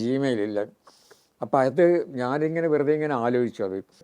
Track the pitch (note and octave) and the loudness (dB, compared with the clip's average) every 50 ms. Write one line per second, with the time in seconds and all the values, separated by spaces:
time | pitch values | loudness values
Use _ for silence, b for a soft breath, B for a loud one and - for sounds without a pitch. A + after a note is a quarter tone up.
0 | A2 A#2+ C3 C3+ C#3 C3+ B2 G#2+ G2+ G#2+ G#2 G#2 G#2 - - _ _ b b b | -2 -2 -2 0 0 0 0 0 -2 -2 -2 -4 -4 -6 -10 _ _ b b b
1 | b b b b b b b - B2 A2 - C#3 C3 C3 B2 E3+ F3 E3+ F3 E3+ | b b b b b b b -12 -8 -2 0 2 2 2 2 4 4 4 4 2
2 | - - C#3 B2 B2 B2 C3+ D3+ D#3 D#3 D#3+ E3 E3 E3 D3+ D3 C#3+ C#3 D3+ D3+ | 0 -4 -6 -4 -4 -2 -2 -2 -2 -2 -2 0 0 2 2 2 2 2 0 0
3 | D3+ D3+ C#3+ A#2+ A#2 A#2+ B2 B2 B2 A2+ G#2+ - G#2+ F#2+ F#2+ G2 - _ _ - | 0 -2 -2 0 0 2 2 2 0 0 -2 -4 -4 -4 -4 -6 -8 _ _ -6